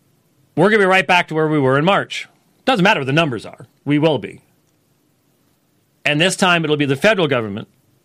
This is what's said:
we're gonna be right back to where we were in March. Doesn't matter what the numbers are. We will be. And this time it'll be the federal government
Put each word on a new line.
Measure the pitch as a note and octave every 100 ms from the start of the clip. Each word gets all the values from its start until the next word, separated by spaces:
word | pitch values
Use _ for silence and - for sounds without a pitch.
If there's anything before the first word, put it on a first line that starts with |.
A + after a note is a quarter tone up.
| _ _ _ _ _ -
we're | G3
gonna | G#3+
be | F#3
right | F#3+ F#3
back | F3+ E3+
to | D#3
where | D#3
we | D3+
were | C3 C3+
in | F3
March. | F#3 - - - _ _ _ -
Doesn't | A#3+
matter | G3 F#3
what | C3
the |
numbers | D3+ D#3 A2 -
are. | - - _ C#3+
We | D3
will | D#3+ B2+
be. | F#2 - _ _ _ _ _ _ _ _ _ _ _ _ _ _ _ _ C#3
And | D3
this | F#3 -
time | F#3 E3+
it'll | D3+ D3+
be | C#3
the | C3+
federal | G#3 A3 D#3
government | B2+ G#2+ G2 - _ _ _